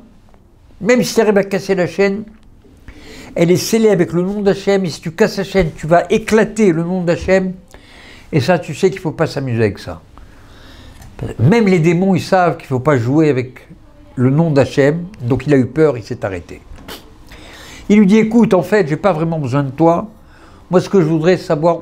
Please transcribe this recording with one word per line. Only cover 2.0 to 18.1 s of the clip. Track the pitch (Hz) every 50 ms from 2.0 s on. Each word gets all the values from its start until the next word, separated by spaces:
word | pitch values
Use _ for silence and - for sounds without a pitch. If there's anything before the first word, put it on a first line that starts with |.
| 196 202 196 220 220 - - - - - - - - - - - - - - - - - - - - - -
elle | - 170 170
est | 180
scellée | - - - 226 226 220 214
avec | 196 170 165 -
le | 156 175
nom | 180 190 202 208
d'Hachem, | 196 196 180 196 - 196 202 190 190
et | 160
si | - -
tu | - 165
casses | 160 - 220 - - 196
la | 185
chaîne, | - - 190 175 147 -
tu | - -
vas | 151 170 175 - -
éclater | 220 - - - 214 220 208 220 220 220 220 185
le | 160 160
nom | 170 175 185 185
d'Hachem, | 175 170 160 - - 185 190 190 185 185 185 - - - - - - - - - - - - - - -
et | - 143
ça, | 120 180 180 165
tu | - - 139
sais | - 196 185
qu'il | 190 -
faut | - 156
pas | - - 160
s'amuser | - - 143 139 127 117 113
avec | 110 101 95 -
ça. » | - 92 85 82 - - - - - - - - - - - - - - - - - - - - - - - - 120 - - -
Même | 110 151 233 233 214
les | 190 190 170
démons, | 151 175 170 170 190 196 185
ils | 139
savent | - - 196 185 175 165 -
qu'il | - -
faut | - 131 120
pas | 123 156 147
jouer | 120 110 127 143 160 160 147
avec | 127 127 123 127 - - - - - - - - - - - - -
le | 127 123 131
nom | 135 160 170 165
d'Hachem, | 143 139 120 - - 143 135 147 156 175 170 180 - -
donc | 120 120 139 123 -
il | 151 147
a |
eu | 135 120
peur, | - - 160 156 147 113
il | 120
s'est | - - 123 - -
arrêté. | 101 92 85 - - 76 - - - - - - - - - - - - - - - - - - - - - - - - - - -
Il | 208 214
lui | 208
dit : « | 185